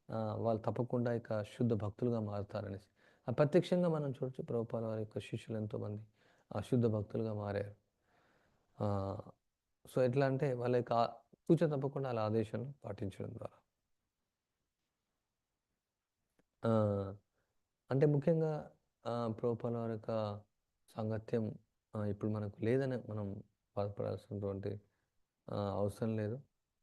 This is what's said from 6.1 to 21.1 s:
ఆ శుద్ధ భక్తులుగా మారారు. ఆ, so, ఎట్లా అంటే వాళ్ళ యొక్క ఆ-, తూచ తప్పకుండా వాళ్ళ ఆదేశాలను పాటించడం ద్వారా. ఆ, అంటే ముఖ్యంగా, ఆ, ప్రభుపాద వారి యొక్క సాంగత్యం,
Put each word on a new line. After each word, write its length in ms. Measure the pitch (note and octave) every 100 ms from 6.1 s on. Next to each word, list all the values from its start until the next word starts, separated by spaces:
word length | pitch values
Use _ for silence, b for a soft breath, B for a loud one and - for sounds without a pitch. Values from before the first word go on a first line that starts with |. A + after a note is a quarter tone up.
| b b b b G#2+
ఆ 40 |
శుద్ధ 260 | - B2 A#2
భక్తులుగా 480 | G#2+ G#2 A#2 A2+
మారారు. 400 | G#2 G#2 G2+ G2+ - _ _ b b b b b b b -
ఆ, 380 | G#2 G2 G2 G2 - - _ _ _ _ -
so, 160 | C3+
ఎట్లా 240 | B2+ C3 C3+
అంటే 280 | C3+ D3
వాళ్ళ 220 | B2 A#2+ B2
యొక్క 180 | A#2
ఆ-, 180 | A#2 A2+ - _ - -
తూచ 300 | E3 D#3+ C#3+
తప్పకుండా 280 | C#3 C#3 C3
వాళ్ళ 120 | A2+
ఆదేశాలను 540 | G#2+ A2+ G#2 A2 C3 C#3+ -
పాటించడం 480 | G2+ G2 - G#2
ద్వారా. 240 | A2+ - - _ _ _ _ _ _ _ _ _ _ _ _ _ _ _ _ _ _ _ _ _ _ _ _ _ _ _ _ _ _ A#2
ఆ, 40 | A2 G#2+ G2+ G2 G2+ _ _ _ _ _ _ -
అంటే 140 | C3 D3+
ముఖ్యంగా, 680 | C#3+ E3+ D#3+ D#3+ D3+ D3 _ _ _ A#2
ఆ, 200 | A#2 A#2
ప్రభుపాద 460 | G#2+ A#2+ A2+ A#2+
వారి 180 | A#2 A2+
యొక్క 500 | A2 A2 A2 G#2+ G2+ - _ _ _ _ -
సాంగత్యం, 580 | A2